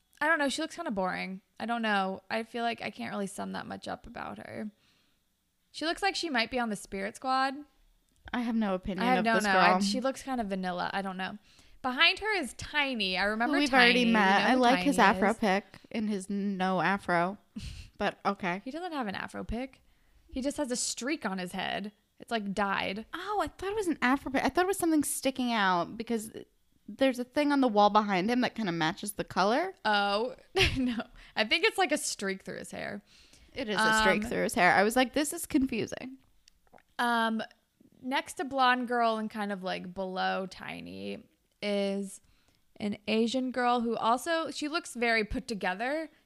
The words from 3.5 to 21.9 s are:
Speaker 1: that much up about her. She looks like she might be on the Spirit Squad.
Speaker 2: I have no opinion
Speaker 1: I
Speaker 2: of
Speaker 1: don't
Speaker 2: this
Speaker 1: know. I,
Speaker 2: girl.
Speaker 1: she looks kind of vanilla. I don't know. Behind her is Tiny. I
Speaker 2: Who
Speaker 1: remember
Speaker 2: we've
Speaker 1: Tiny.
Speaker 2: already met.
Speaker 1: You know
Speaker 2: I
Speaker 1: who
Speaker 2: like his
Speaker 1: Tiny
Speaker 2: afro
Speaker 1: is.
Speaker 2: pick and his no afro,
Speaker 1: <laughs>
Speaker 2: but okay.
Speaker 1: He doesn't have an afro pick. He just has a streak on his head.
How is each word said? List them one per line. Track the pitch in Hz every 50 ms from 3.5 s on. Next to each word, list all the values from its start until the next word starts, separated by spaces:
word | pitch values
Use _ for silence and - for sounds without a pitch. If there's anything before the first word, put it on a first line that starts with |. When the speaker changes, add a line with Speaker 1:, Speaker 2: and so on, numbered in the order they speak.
| 185
Speaker 1:
that | 180 175
much | 175 196 190 - 202
up | 185 - -
about | - - - - - 202 208
her. | - - - - 220 208 - _ _ _ _ _ _ _ _ _ _ _ _ _ _ _ _ _ _ _
She | - - 294
looks | 320 339 -
like | 403 392 349 -
she | 330 339
might | 269 233 226 226
be | 262 247
on | 240 226
the | 208
Spirit | 196 - - - 196 196 208 233
Squad. | - - 262 262 262 262 269 269 294 294 - _ _ _ _ _ _ _ _ _ _ - - -
Speaker 2:
I | 240
have | 240 240 226
no | 226 214 202 190
opinion | 185 - 220 185 185 226 247
Speaker 1:
I | 254
Speaker 2:
of | - 214
Speaker 1:
don't | 226 226
Speaker 2:
this | 220 214
Speaker 1:
know. | 208 190 185
I, | 185 196
Speaker 2:
girl. | 185 185
Speaker 1:
she | 202 196 202 254
looks | 233 262 254 -
kind | - 269 262 240
of | 220 196
vanilla. | 196 190 185 180 175 180 175 - -
I | 196
don't | 190 196 185 185
know. | 185 190 208 208 _ _ - - - - - -
Behind | - 254 247 269 330 349 381 -
her | 392 440 427 370
is | 294 226 -
Tiny. | - - - - 294 285 269 262 226 202 185 185 180
I | 196
Speaker 2:
Who | 202
Speaker 1:
remember | 214 220 233 - 294 285
Speaker 2:
we've | 294 269
Speaker 1:
Tiny. | 254 262 240
Speaker 2:
already | 240 240 254 240
met. | 226 226 214 202 190 196 196
Speaker 1:
You | 196
know | 220
Speaker 2:
I | 254
Speaker 1:
who | -
Speaker 2:
like | 247 240 262 -
his | - 285 262 240
Speaker 1:
Tiny | 214 190 175 185
Speaker 2:
afro | 202 196
Speaker 1:
is. | 226 -
Speaker 2:
pick | - 202 185 202 - - - - - -
and | - 233 214 208
his | 214 190 190 -
no | 202 202 196 202 196 180 185 185 190 180
afro, | 156 175 196 202 - - 175 170 170 185 202 - _ _ -
Speaker 1:
<laughs> | 208 - - - - - - - -
Speaker 2:
but | 208 185 - - -
okay. | 196 196 - 208 175 175 196 -
Speaker 1:
He | 262
doesn't | 262 320 359 359 320
have | 285 240 202
an | 185
afro | - - 202 - 202 202
pick. | - 214 233 262 269 - _ _ _ _ _ _ _ _ _ _ _
He | - 262
just | 240 285 - -
has | 294 233
a | 247
streak | 240 - - - - 233 269 320 294 -
on | 208 190 190
his | 180 175 -
head. | 190 - 69 64 - 202 214